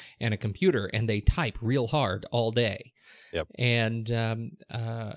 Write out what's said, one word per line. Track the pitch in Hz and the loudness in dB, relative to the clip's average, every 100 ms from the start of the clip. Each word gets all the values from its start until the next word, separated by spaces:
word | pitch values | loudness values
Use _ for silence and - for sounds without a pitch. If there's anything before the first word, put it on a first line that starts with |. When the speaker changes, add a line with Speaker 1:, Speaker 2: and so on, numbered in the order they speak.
| - - | -18 -4
Speaker 1:
and | 117 | -2
a | 107 | 0
computer, | 107 95 185 131 98 | -2 2 4 4 2
and | 107 113 | 0 0
they | 104 | 2
type | - - 135 - | 2 2 -2 -2
real | 113 135 113 | 0 0 2
hard | 151 113 95 - | 2 0 -2 -2
all | 123 113 | 0 2
day. | 113 113 98 - _ - - - | 2 2 0 -10 _ -20 -20 -6
Speaker 2:
Yep. | 170 156 - | -4 -4 0
Speaker 1:
And, | 123 117 113 117 110 | 2 4 2 0 -2
um, | 117 113 113 117 - - | 0 0 -2 -6 -12 -10
uh, | 117 113 113 107 | -8 -6 -6 -8